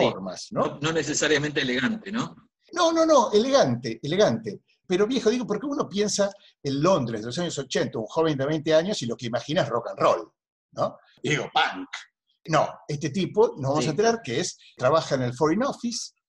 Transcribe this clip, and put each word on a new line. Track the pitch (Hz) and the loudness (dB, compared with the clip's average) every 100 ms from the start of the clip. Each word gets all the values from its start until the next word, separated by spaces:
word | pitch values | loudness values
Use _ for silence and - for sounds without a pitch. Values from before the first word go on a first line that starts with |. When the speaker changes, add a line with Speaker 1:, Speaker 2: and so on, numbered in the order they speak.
Speaker 1:
formas, | 135 95 95 87 - | 0 0 -8 -12 -6
¿no? | - - | -2 -2
Speaker 2:
no, | 143 | -2
no | 151 | -2
necesariamente | 165 147 147 151 147 147 143 | -2 -2 0 2 2 0 -2
elegante, | 131 123 123 107 98 | -2 0 0 -2 -6
¿no? | 110 170 - _ _ _ | -6 -6 -10 _ _ _
Speaker 1:
No, | 339 330 | 0 2
no, | 330 320 | 4 6
no, | 294 196 | 6 6
elegante, | 208 254 269 156 120 127 113 | 4 4 4 4 0 -4 -6
elegante. | 139 180 185 113 107 95 _ _ - | -2 2 4 2 -4 -12 _ _ -2
Pero | 185 208 | 0 2
viejo, | 262 214 | 2 2
digo, | 247 208 | 0 0
porque | 208 294 | -4 -4
uno | 277 - | -4 -4
piensa | 196 208 - 202 - _ _ | -2 0 0 -2 -4 _ _
en | 147 135 | -4 2
Londres | 165 185 113 110 | 4 4 0 -4
de | 113 | -6
los | 127 | -6
años | 170 147 | -4 -6
ochenta, | 127 143 127 127 | -4 -2 -2 -4
un | 107 | -4
joven | - 160 139 | 0 2 2
de | 135 | 0
veinte | 156 156 | -2 2
años, | 156 180 214 | 2 2 -2
y | 117 | -4
lo | 117 | -6
que | 120 | -4
imagina | 120 - 170 | -4 -2 -2
es | 135 | 0
rock | 117 104 | -2 -4
and | 95 | 0
roll, | 156 90 - _ _ _ _ | 2 2 -2 _ _ _ _
¿no? | - - - _ _ | -4 -4 -6 _ _
Digo, | 131 147 104 | -2 -2 -2
punk. | 156 143 92 92 - - _ _ _ - | 0 0 -2 -12 -14 -16 _ _ _ 0
No, | 156 - - - | 0 0 -4 -10
este | 147 151 | -6 -4
tipo, | 190 165 208 233 180 | -2 0 2 2 2
nos | 135 | -2
vamos | 151 | 0
Speaker 2:
Sí. | 156 | 0
Speaker 1:
a | |
enterar | 151 226 226 | 0 0 0
que | - 120 | -2 -4
es, | 180 - - - | -4 -8 -18 -2
trabaja | 127 160 156 139 | 2 2 0 -2
en | |
el | 123 | -2
Foreign | 123 156 185 | 0 2 2
Office, | 269 - 233 226 - _ | -2 -4 -8 -8 -10 _